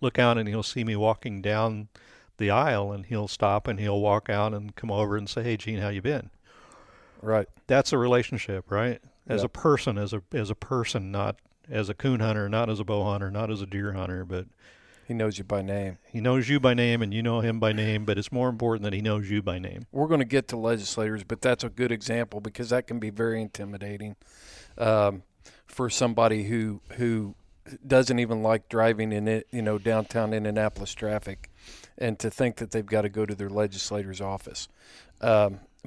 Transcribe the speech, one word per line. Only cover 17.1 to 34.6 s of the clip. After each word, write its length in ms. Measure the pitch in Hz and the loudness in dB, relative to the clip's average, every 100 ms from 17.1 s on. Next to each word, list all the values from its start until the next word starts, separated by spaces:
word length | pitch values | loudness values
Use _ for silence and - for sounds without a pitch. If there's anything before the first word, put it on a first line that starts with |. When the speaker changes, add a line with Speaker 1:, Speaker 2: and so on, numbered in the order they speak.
Speaker 1:
you 80 | 107 | 0
know 180 | 117 117 | 0 0
him 180 | 113 113 | 0 2
by 120 | 110 | 2
name, 320 | 107 110 107 | 2 2 0
but 140 | 107 98 | 0 -2
it's 140 | 104 | 0
more 180 | 127 127 | 0 0
important 340 | 113 120 113 | 0 0 0
that 100 | 101 | -2
he 80 | 98 | -2
knows 280 | 110 107 98 | 0 0 0
you 120 | 104 | -2
by 160 | 98 90 | 0 -4
name. 260 | 92 90 117 | -6 -10 -8
Speaker 2:
We're 160 | 135 156 | -2 2
gonna 180 | 160 120 | 2 4
get 220 | 135 - | 0 0
to 80 | 117 | -2
legislators, 640 | 113 117 98 - 107 107 | 0 0 -2 -2 -2 -2
but 160 | 95 113 | -6 -2
that's 220 | 131 120 | 2 2
a 60 | 120 | -2
good 220 | 110 123 | -2 0
example 500 | 113 - 117 110 104 | 0 -2 -2 -2 -6
because 280 | 107 - 117 | -10 -8 0
that 160 | 123 123 | 0 0
can 120 | 120 | -6
be 100 | 107 | -6
very 300 | 101 113 113 | -2 -2 0
intimidating, 760 | 107 - 101 101 101 101 104 104 _ - - - - - | -4 -8 -10 -10 -10 -10 -10 -12 _ -20 -20 -20 -18 -2
um, 460 | 113 110 101 98 - _ - - _ | 4 6 4 2 -10 _ -20 -20 _
for 220 | - 123 | -4 -2
somebody 560 | - 123 113 113 107 101 | 2 0 4 4 4 0
who, 360 | 117 110 101 - - | 0 -2 -4 -10 -4
who 380 | 120 113 101 - _ _ - 135 135 | 0 0 -2 -10 _ _ -20 -14 4
doesn't 320 | 131 127 120 | 4 6 2
even 240 | 117 113 | 0 0
like 240 | 110 110 - | 2 2 2
driving 460 | 117 113 110 110 | 4 4 4 0
in 140 | 104 104 | 0 0
it, 180 | 110 - | 0 -2
you 100 | 123 | -4
know, 160 | 107 104 | -2 0
downtown 560 | 113 110 107 117 107 | 2 0 0 -2 0
Indianapolis 600 | 110 107 107 107 - 98 | 0 -2 0 0 -2 -10
traffic, 560 | - 107 107 - 98 - - - - - - | -6 -4 -4 -6 -14 -16 -20 -20 -20 -20 -6
and 220 | 120 107 | -4 -2
to 100 | 113 | -4
think 280 | - 127 110 | 0 0 0
that 140 | 117 | -4
they've 140 | 110 101 | -4 0
gotta 220 | 107 104 | 0 0
go 180 | 101 107 | 0 -4
to 100 | 98 | -2
their 140 | 98 | -4
legislator's 680 | 101 107 95 - 104 98 92 | 0 0 -2 -6 -4 -6 -6
office. 480 | 98 98 - - | -6 -6 -8 -14